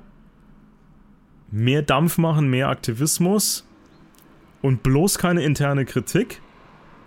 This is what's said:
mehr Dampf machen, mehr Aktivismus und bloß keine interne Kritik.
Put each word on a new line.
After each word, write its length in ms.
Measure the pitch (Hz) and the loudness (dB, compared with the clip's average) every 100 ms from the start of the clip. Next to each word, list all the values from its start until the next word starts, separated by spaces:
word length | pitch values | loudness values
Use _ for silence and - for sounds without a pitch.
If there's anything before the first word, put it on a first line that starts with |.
| - - - - - - - - - - - - _ - - | -8 -20 -20 -20 -20 -20 -20 -20 -20 -20 -20 -20 _ -20 -10
mehr 320 | 104 120 143 | -2 0 0
Dampf 340 | 147 135 170 - | 2 2 2 2
machen, 320 | 165 151 143 | 0 2 2
mehr 200 | 127 135 | 0 0
Aktivismus 1000 | 135 - 113 151 - 175 208 - - - - - - - - - - - - | -2 -4 -4 -2 0 0 2 0 -4 -10 -20 -20 -20 -20 -20 -20 -20 -20 -6
und 200 | 139 123 | -2 0
bloß 360 | 131 135 196 - | 2 2 2 0
keine 260 | 175 175 | 0 2
interne 400 | 147 127 143 139 | 0 0 0 0
Kritik. 560 | 127 127 - 170 247 - - - - - - - | -2 -4 -2 -2 -2 -6 -20 -20 -20 -20 -20 -20